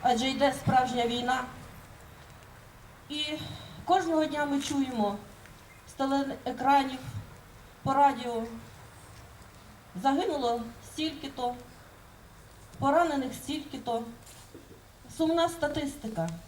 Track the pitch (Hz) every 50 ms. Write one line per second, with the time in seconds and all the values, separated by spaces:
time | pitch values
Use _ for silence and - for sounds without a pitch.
0 | - 254 240 220 254 269 262 - 277 277 262 - - - 262 254 254 247 247 247
1 | 240 233 240 240 240 247 262 254 247 247 - - - - - - - - - -
2 | - - - - - - - - - - - - - - - - - - - -
3 | - - 294 302 302 302 311 302 - - - - - - - - - - 349 381
4 | 349 330 330 311 311 294 269 294 294 285 277 277 - - 302 277 269 254 247 226
5 | 214 202 196 208 - - - - - - - - - - - - - - - -
6 | 269 269 269 277 277 269 - - - 254 240 226 254 269 285 285 269 262 262 262
7 | - - - - - - - - - - - - - - - - - 254 269 277
8 | 285 277 254 233 254 240 233 226 226 233 226 226 - - - - - - - -
9 | - - - - - - - - - - - - - - - - - - - 180
10 | 202 269 277 302 381 370 311 285 247 233 233 240 220 226 - - - - - -
11 | 311 320 285 277 - 269 - - 247 247 247 247 - - - - - - - -
12 | - - - - - - - - - - - - - - - - 269 277 294 330
13 | 349 330 294 277 262 247 - - - - 294 311 294 - - 247 - 240 233 226
14 | 233 233 - - - - - - - - - - - - - - - - - -
15 | - - - - 320 311 330 339 330 349 - - 294 294 294 311 285 277 - -
16 | - 214 - 170 165 165 165 - -